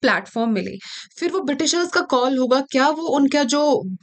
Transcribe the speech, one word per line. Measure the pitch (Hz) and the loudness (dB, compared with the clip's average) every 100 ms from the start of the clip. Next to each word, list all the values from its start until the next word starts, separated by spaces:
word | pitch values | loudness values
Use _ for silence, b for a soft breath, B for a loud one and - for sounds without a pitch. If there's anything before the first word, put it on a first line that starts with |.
प्लेटफॉर्म | 262 185 196 233 226 | 0 0 -2 -4 -2
मिले। | 208 185 196 B B B - | -2 -4 -8 B B B -6
फिर | 339 | -4
वो | 370 | -2
ब्रिटिशर्स | 269 285 320 339 349 | -2 -2 0 0 0
का | 359 | -2
कॉल | - 254 247 269 | 0 0 2 0
होगा, | 254 254 | 2 0
क्या | 277 262 285 | 0 2 2
वो | 311 | 0
उनका | 330 285 277 294 | 0 2 2 2
जो | 262 285 294 269 190 185 | 2 2 2 2 -2 -4